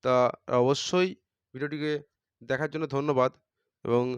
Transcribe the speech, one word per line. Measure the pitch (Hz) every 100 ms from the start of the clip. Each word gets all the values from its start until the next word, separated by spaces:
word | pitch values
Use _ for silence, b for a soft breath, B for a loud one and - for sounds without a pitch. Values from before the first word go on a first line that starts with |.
তা | 127 127 123 - - 127
অবশ্যই | 123 135 - 180 185 - _ _ _
ভিডিওটিকে | 131 147 151 151 147 147 _ _ _
দেখার | 117 135 151
জন্য | 151 156 135
ধন্যবাদ | 147 135 127 _ _ _ _ _ -
এবং | 120 123